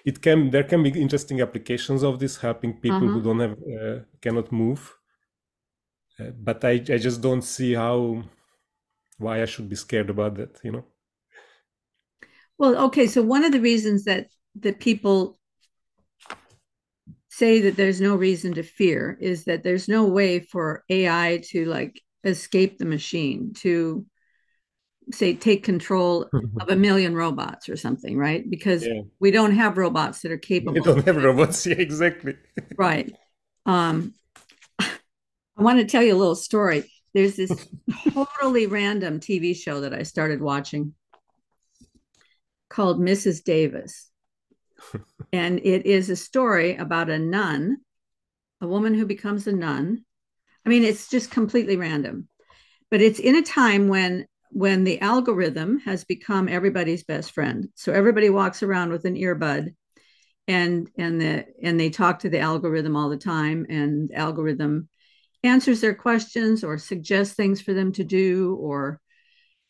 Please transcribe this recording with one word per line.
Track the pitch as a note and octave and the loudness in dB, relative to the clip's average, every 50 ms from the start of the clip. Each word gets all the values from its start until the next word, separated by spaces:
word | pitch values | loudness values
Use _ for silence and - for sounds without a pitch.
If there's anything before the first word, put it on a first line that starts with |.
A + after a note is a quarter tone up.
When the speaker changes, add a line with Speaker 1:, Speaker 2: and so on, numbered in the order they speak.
| - | -6
Speaker 1:
it | C#3 C3+ - | -6 -6 0
can, | - D#3+ D#3 D#3+ D3 C3 | 2 4 4 4 4 4
there | B2 C#3 C#3 | 2 0 2
can | C#3+ F3 E3+ | 2 2 2
be | D#3 C#3 | 2 2
interesting | C#3 E3+ C#3 C3 C#3+ C#3 C#3+ - C3+ B2+ | 0 0 0 0 -2 -2 -4 -4 -4 -2
applications | B2 A#2 - A2+ - - B2 A#2+ - - C3+ C3+ C#3 | -2 -2 -4 -8 -8 -6 -6 -6 -4 -4 -2 0 0
of | C#3 B2+ B2+ | -2 -2 -2
this, | C3+ C3+ - - | -6 -8 -6 -6
helping | - A#2 A#2 - - A#2 A2 - - | -6 -6 -6 -6 -6 -8 -8 -4 -2
people | A#2+ F#3+ F#3+ F#3 - | -2 0 2 0 0
who | G#2 A2+ | 0 0
Speaker 2:
Uh-huh. | G#2+ A2+ | -2 -2
Speaker 1:
don't | A2 A2+ | 0 0
have, | A#2+ A2 G#2+ A2+ - C#3+ A#2+ A2 | -2 -4 -4 -8 -12 -12 -12 -10
uh, | A2 A2 A2+ A#2+ A2+ - _ _ | -8 -8 -8 -10 -12 -18 _ _
cannot | - A#2+ A2+ A#2 A2+ - | -6 -4 -4 -4 -4 -4
move. | A#2+ A2+ A2+ A#2 C3+ C#3 - - - _ _ _ _ _ _ _ _ _ _ _ _ _ _ _ _ _ _ _ _ _ _ _ _ - | -4 -2 -2 -2 -2 -4 -8 -16 -20 _ _ _ _ _ _ _ _ _ _ _ _ _ _ _ _ _ _ _ _ _ _ _ _ -16
Uh, | A2+ - B2 A#2 G#2+ G#2+ | -16 -16 -14 -8 -6 -6
but | A2 - - | -4 -2 0
I, | B2 A#2+ B2 A#2+ A#2+ A#2+ | 0 0 0 0 0 -2
I | A#2+ | 0
just | A2 B2+ A#2+ A#2 | 0 -2 -2 -2
don't | A2+ C3 B2+ B2+ - | 0 0 0 0 -2
see | - - - B2+ B2 A#2+ | -6 -6 -4 -2 -2 0
how, | A#2 A2+ A#2+ B2 B2 B2 A#2 A2+ A2+ A2 F#2 - _ _ _ _ _ _ _ _ _ _ _ _ _ _ _ _ - | 0 0 0 0 0 0 -2 -4 -6 -10 -12 -18 _ _ _ _ _ _ _ _ _ _ _ _ _ _ _ _ -10
why | G#2+ A2 A2+ A2+ A2+ | -8 -4 -4 -2 -4
I | |
should | A2 - - A2 G2+ | -4 -6 -10 -10 -10
be | G2+ | -10
scared | G2+ - - B2+ A2 G#2 G2+ | -10 -8 -4 -2 -2 -2 -2
about | G2+ G#2 G#2 G#2+ G2+ | -2 -2 -2 -4 -4
that, | G2 G#2+ - - _ - | -6 -10 -14 -14 _ -12
you | A2+ | -10
know? | G#2+ A#2+ B2 _ _ _ _ _ _ _ _ _ _ - - _ _ _ _ _ _ _ _ _ _ _ _ _ _ _ - - _ _ _ _ _ - | -10 -10 -12 _ _ _ _ _ _ _ _ _ _ -20 -20 _ _ _ _ _ _ _ _ _ _ _ _ _ _ _ -20 -20 _ _ _ _ _ 2
Speaker 2:
Well, | C#4+ C4 A#3+ - - B3+ | 4 4 4 4 2 2
okay, | - D4 B3 A3+ | 2 2 2 4
so | A3 B3+ | 4 2
one | A3+ A3 C4 C#4+ D#4 | 2 4 2 2 4
of | E4 | 4
the | C#4 B3+ A3+ A#3+ | 4 4 4 4
reasons | A#3 A3 G#3+ G#3+ G#3 G3+ G3+ | 4 2 2 2 0 0 0
that, | G#3 F#3+ F#3+ - - _ _ _ _ - G3+ G3+ | 0 -2 -2 -4 -8 _ _ _ _ -14 -6 -4
that | G3+ G3 - | -4 -4 0
people | - A#3+ A3 G#3 - G3+ G3 F#3+ F#3 - - _ _ _ _ _ _ _ _ _ _ _ _ _ _ _ _ _ _ - - - _ _ _ _ _ _ _ _ _ _ _ _ _ - - - _ _ | 0 0 0 2 2 2 2 2 2 -2 -6 _ _ _ _ _ _ _ _ _ _ _ _ _ _ _ _ _ _ -20 -20 -20 _ _ _ _ _ _ _ _ _ _ _ _ _ -20 -20 -20 _ _
say | - - A#3 A3+ A3+ A3+ | -2 2 4 6 6 6
that | G3 G3 F3+ | 6 4 2
there's | F#3 G3 F#3+ F#3+ F#3 | 2 2 2 2 2
no | G3 G3+ G3+ | 2 2 2
reason | F3+ F#3+ F#3+ F#3 E3 F#3 F3+ E3+ | 4 2 2 0 0 -2 -4 -6
to | D#3+ E3 | -6 -8
fear | - _ - G3+ F3 D#3 - - - - - | -8 _ 2 2 2 2 2 -2 -6 -6 -6
is | - F#3 F3+ D#3+ - | -4 -4 -4 -4 -4
that | - E3+ E3 | -4 -4 -2
there's | - F3+ F3+ F#3+ F#3 - | -2 -2 -2 -2 0 0
no | G#3 A3 A3 | 2 4 4
way | G3 F3+ G3 G3+ F#3 F3 F3 | 4 4 4 2 2 2 0
for | F3 - - F3+ D#3+ D#3 D3+ - - - | -4 -6 -6 -4 -4 -4 -4 -6 -4 -2
A | F#3 F#3+ F#3 F3 | 0 2 2 2
I | E3 E3+ E3+ E3+ E3+ E3+ - - | 2 2 2 0 0 -2 -4 -6
to, | - F3 E3 | -4 -4 -2
like, | E3 D#3+ C3 C3 - - - - _ _ _ - | -2 -2 -4 -4 -6 -10 -14 -20 _ _ _ -4
escape | G3 F#3 - - - - F#3 F#3+ F#3+ - - | -4 -2 -4 -4 0 2 4 4 2 2 -2
the | E3+ | -4
machine, | E3 D#3 D3+ - - - E3+ D3+ C3+ - - - - - | -4 -4 -4 -4 -6 -4 -4 -2 -2 -4 -4 -6 -10 -10
to, | - - F#3 E3+ E3+ E3 D#3+ D#3+ F#3+ - - _ _ _ _ _ _ _ _ _ _ _ _ _ _ _ _ _ _ _ - | -4 -2 0 0 0 0 -2 -4 -6 -10 -12 _ _ _ _ _ _ _ _ _ _ _ _ _ _ _ _ _ _ _ -14
say, | - - G#3+ F3+ F3 | -6 -2 -2 -2 -2
take | - - A3+ G#3 G3+ - | 0 2 2 2 2 2
control | - F#3 E3+ - - G3 F#3 F3+ F3 F3 E3+ - - | 0 -2 -2 -2 -2 0 0 2 2 0 -2 -2 -2
Speaker 1:
<laughs> | - C3 A2+ A2+ G2+ A2 | -2 -2 -2 -4 -6 -6
Speaker 2:
of | G#2 F3 | -4 0
a | F#3+ F#3+ | 2 4
million | G3+ G#3 F#3+ G3 F#3 E3+ E3+ | 4 4 4 4 2 2 0
robots | E3 E3 E3 C#3 - - - - - - - | -2 -2 -2 -4 -4 -6 -8 -10 -12 -12 -12
or | - | -10
something, | - - A#2 B2+ - - - - C3+ | -8 -6 -6 -6 -6 -6 -6 -4 -2
right? | C#3+ D3+ D#3 E3+ - - | -2 0 -2 -2 -4 -6
Because | F#3 D#3+ - G#3 F3+ E3+ C3+ A#2 | -8 -4 -2 0 0 0 0 -4
Speaker 1:
Yeah. | A2+ G#2+ G#2 - - _ | -6 -6 -8 -12 -6 _
Speaker 2:
we | F#3+ G3 | 2 4
don't | F#3+ A3+ A3 G#3 | 4 4 4 4
have | G3+ A3 A3+ G#3 F3+ F#3 | 4 4 4 2 2 0
robots | F#3 E3+ D3+ D#3 D3+ - - - | 0 0 0 0 -2 -2 -4 -8
that | - E3 | -10 -8
are | E3 | -8
Speaker 1:
We | D#3+ | -10
Speaker 2:
capable. | - - F#3+ F3 A#2 - - E3 | -4 -2 -2 -2 -2 0 -2 2
Speaker 1:
don't | - E3+ C#3 C#3 C#3 | 4 4 4 6 4
have | F#3 F3 D3+ | 4 4 6
robots, | C3+ C3+ B2+ C3 D#3+ E3 F3 - - F3+ | 6 6 6 6 4 2 2 -2 -2 -2
<laughs> | |
yeah, | E3 F3 | 0 0
exactly. | F#3 D3 D3+ D3+ E3+ E3+ E3+ - - C#3 C3+ - _ _ _ - - - - - | 0 -2 0 0 0 0 0 -2 -6 -10 -10 -10 _ _ _ -14 -12 -8 -4 0
Speaker 2:
Right. | F#3 F3 D#3+ - - - - - _ _ _ _ _ _ _ _ _ | 0 2 0 0 -4 -6 -12 -18 _ _ _ _ _ _ _ _ _
Um, | - F#3 F3 E3+ E3 D#3+ D#3+ E3+ - - _ _ _ _ - _ _ | 0 2 2 2 2 0 -2 -4 -6 -10 _ _ _ _ -20 _ _
<laughs> | _ _ _ _ _ - | _ _ _ _ _ -6
I | - - - - - _ _ _ _ _ _ _ _ _ _ G#3 | -6 -6 -6 -10 -16 _ _ _ _ _ _ _ _ _ _ 2
wanna | G3+ A#3 B3 B3 G#3+ | 4 4 6 6 4
tell | - - B3 A#3+ | 4 4 4 4
you | A3+ G3 | 6 6
a | F#3 G3 | 4 4
little | F3 E3 | 2 2
story. | F3 - - - G#3+ G#3 F#3 D#3+ D3 - - _ _ _ _ - | 0 -2 -2 0 0 2 2 0 0 -2 -6 _ _ _ _ 0
There's | G3 F#3+ G3+ G3 | 2 2 2 2
this | F#3+ F#3+ F#3 F3+ - - - - - - - | -2 -4 -4 -4 -6 -8 -12 -20 -10 -8 -8
Speaker 1:
<laughs> | - - - D4+ - | -8 -4 -2 -2 -2
Speaker 2:
totally | C#4 C#4 - - D4 C#4 C4+ B3+ A#3+ A3 G3 | 0 -2 -4 -4 -4 -2 0 2 2 2 2
random | G3+ G#3 G3+ G3+ G#3 G3+ F#3 E3 D#3 D#3 | 0 0 0 0 -2 -2 -2 -4 -6 -6
T | - - G3 F3 | -4 -4 -2 -2
V | E3 F3 F3 | 0 -2 -2
show | E3+ - E3 D3 C#3+ | -4 -6 -6 -6 -6
that | C#3 C3+ B2 | -6 -6 -6
I | - - | -8 -8
started | - - D#3+ D#3 D#3 D3+ C3 | -6 -4 -2 -2 -2 -2 -2
watching | D3 D3 C#3 C#3+ C#3+ - - D3 D3 D3 D3+ _ _ _ _ _ _ _ _ _ _ _ _ _ _ _ _ _ - _ _ _ _ _ _ _ _ _ _ _ _ _ _ _ _ _ | -2 -2 -4 -4 -4 -6 -6 -6 -6 -6 -8 _ _ _ _ _ _ _ _ _ _ _ _ _ _ _ _ _ -20 _ _ _ _ _ _ _ _ _ _ _ _ _ _ _ _ _
called | - - G3+ F3+ E3+ E3+ | -4 0 2 2 2 2
Missus | F3+ F3+ G3 G3 - G#3 E3 D#3 | 2 2 2 2 0 0 -2 -2
Davis. | - - E3+ D#3+ D#3+ C#3 - - - - - - - _ _ _ _ _ _ _ _ _ _ _ _ _ _ _ - - - | -2 0 2 2 2 2 0 -6 -12 -14 -18 -20 -20 _ _ _ _ _ _ _ _ _ _ _ _ _ _ _ -18 -14 -14
Speaker 1:
<laughs> | G#2+ - _ _ - - - | -14 -14 _ _ -20 -10 -6
Speaker 2:
And | - F3+ E3+ F3 F3+ - | -4 -2 -2 -2 -2 0
it | - G3 F3+ F#3+ - | 2 2 2 2 4
is | - G3+ F#3+ F#3 F#3+ | 4 4 4 2 0
a | F3+ | -4
story | F3+ - - - C4 C4 A#3 G3+ F3 E3 F3+ - - | -6 -8 -4 -2 0 2 2 2 2 2 0 0 -4
about | D#3+ D#3 E3+ E3 E3+ D#3+ | -4 -4 -2 -2 -2 -2
a | D#3 D#3 | -2 -2
nun, | D#3+ E3 F3+ G3+ G#3 F3 D3+ C#3+ D3+ G3 C4+ C#4 _ _ _ _ _ _ _ _ _ _ _ _ _ _ _ _ | -2 -2 -2 -2 -2 -2 -2 -2 -2 -2 -4 -4 _ _ _ _ _ _ _ _ _ _ _ _ _ _ _ _
a | F3+ E3+ | -6 -4
woman | F#3 G#3 G#3+ A3 A3 | -2 0 2 2 2
who | G#3+ A3 | 2 0
becomes | F#3+ G3+ - - G#3 G#3 G#3 G3+ G#3+ | -2 -4 -6 -6 -4 -6 -4 -4 -2
a | |
nun. | G3+ F#3 E3 D#3 C#3 C3 C#3+ F3 A3+ A3+ - _ _ _ _ _ _ _ _ _ _ _ _ | -2 -2 -2 -2 -4 -2 -2 -4 -4 -6 -8 _ _ _ _ _ _ _ _ _ _ _ _
I | A3+ | 2
mean, | A#3+ A#3+ A#3 | 4 4 4
it's | G#3+ G#3+ G#3+ - - | 2 2 -2 -4 -4
just | - B3 - - | -2 -2 -2 -2
completely | - B3 A3 G#3 - A#3+ A3 G3 G3 F3+ | -2 -2 0 2 2 0 0 0 0 -2
random. | F3 D#3+ D#3 D3 C#3 - - - - - _ _ _ _ _ _ _ _ _ _ _ _ | -2 -2 -4 -4 -4 -4 -8 -10 -14 -16 _ _ _ _ _ _ _ _ _ _ _ _
But | A3 G3 | 2 6
it's | G#3+ A3 A3 - | 6 6 4 4
in | - B3+ C4+ | 4 4 4
a | E4 | 4
time | E4 - - D4 B3+ A3+ G3+ G3+ G3+ G3 | 4 2 2 4 4 4 4 4 4 4
when, | F#3+ F#3+ F#3 F3+ F3+ F3+ - - _ _ _ _ | 2 2 2 0 -2 -4 -8 -10 _ _ _ _
when | - G3 F#3+ G3 F#3+ F#3+ F#3+ | -4 0 2 2 4 4 4
the | F#3 E3 - | 2 2 0
algorithm | - G3+ A#3 B3+ B3 B3 G#3+ F3+ F3+ D#3 C3+ E3 D#3+ F#3 B3 C#4+ | 0 2 2 2 2 2 0 0 0 0 -2 -2 -2 -2 -2 -2
has | - - F#3+ F#3 - | -2 -4 -6 -6 -4
become | - F#3 - - - G3+ F#3+ F#3 F3+ | -6 -8 -6 -4 -2 0 0 0 0
everybody's | F3 F3+ F#3 G3+ - F#3 F3 D#3+ E3+ F3 - | 0 0 0 0 0 0 0 -2 -2 -4 -4
best | - D#3 D3+ D3+ - | -6 -8 -8 -8 -8
friend. | - - D3 C#3 - - - - - | -6 -4 -4 -2 -4 -6 -8 -10 -12
So | - - - | -10 -6 -2
everybody | - G3 G3 A#3 A3 G#3+ G#3+ G3+ | 0 2 4 4 4 4 4 4
walks | F#3+ G3 F#3+ F#3 F#3 - G#3+ | 4 4 0 0 -2 -4 -4
around | G3 F#3+ F3+ F3+ E3+ | -2 -2 -2 -2 -2
with | E3+ E3+ E3 | -4 -4 -4
an | F#3 F3+ | -4 -4
earbud | F#3+ F#3 F3+ F3 D#3 E3 D3+ C#3 C#3+ D3+ E3+ - _ _ _ _ _ _ _ _ _ _ _ _ _ _ - | -2 -2 -2 -2 -2 -2 -2 -2 -4 -4 -8 -10 _ _ _ _ _ _ _ _ _ _ _ _ _ _ -2
and, | F#3+ F3+ F3 F3 F3+ E3+ E3+ - _ - | 0 0 2 0 0 -2 -4 -6 _ -6
and | F3 E3+ E3 E3 | -6 -4 -2 -2
the, | D#3+ D#3 D#3 D3+ - - - - | -2 -2 -2 -4 -6 -10 -14 -8
and | - E3+ E3+ E3 | -4 -2 0 0
they | D#3+ D#3+ | 0 0
talk | D#3+ - G3 F3 F3 - | 0 0 0 0 0 0
to | - F#3+ | -2 -2
the | D#3+ D3+ | -2 0
algorithm | D3 D#3+ D#3+ D3+ F3 E3 D#3 D#3+ D3+ D#3 D3+ | 0 0 -2 -2 -2 -2 -2 -2 -2 -2 -2
all | D3 D3 C#3+ | -2 -2 -2
the | D3 C#3+ | -4 -6
time, | - F#3+ E3 D#3 D3+ D3+ D#3+ E3 D#3 - | -6 -4 -2 -2 -2 -2 -2 -4 -6 -6
and | D#3 D3+ D3 D3 D3 D3 D#3 - - | -4 -4 -2 -2 -2 -2 -4 -4 -6
algorithm | - D#3 D#3 D#3+ E3 D#3 D#3 D3 C3 D3+ D3 D3 D#3 D#3+ - _ _ _ _ _ _ _ _ _ _ - | -6 -6 -4 -4 -4 -4 -4 -2 -2 -2 -2 -2 -4 -6 -10 _ _ _ _ _ _ _ _ _ _ 2
answers | B3 B3 C4 B3+ C4+ A#3+ A3 | 4 4 4 4 4 2 2
their | A3+ A3 G#3 | 2 0 -2
questions | - - B3 A#3 A3+ A3 - - A#3 A3+ A3 A3 A3 - | -2 0 0 0 0 0 -2 -4 -2 0 2 2 0 0
or | D#3 D3+ D3+ | -4 -6 -8
suggests | - - G3+ F3 D#3+ - G3 G3 G3+ G3+ - | -8 -8 -10 -10 -4 -2 0 0 0 0 -2
things | - G#3 G3 G3 G3 | 0 0 0 0 0
for | - - F#3+ | -2 -4 -2
them | F#3+ F#3+ F#3+ F#3+ | -2 -2 -2 -2
to | - F3+ | -4 -4
do, | D#3+ F#3+ F#3+ F#3+ F#3+ F3+ F#3 F#3+ F3+ F#3+ | -2 0 2 2 2 2 0 0 -2 -2
or, | - D3+ D3+ C#3+ C#3+ C3+ C#3 D#3 - _ _ _ _ _ _ _ _ _ _ _ _ _ _ | -4 -4 -6 -4 -4 -4 -6 -8 -10 _ _ _ _ _ _ _ _ _ _ _ _ _ _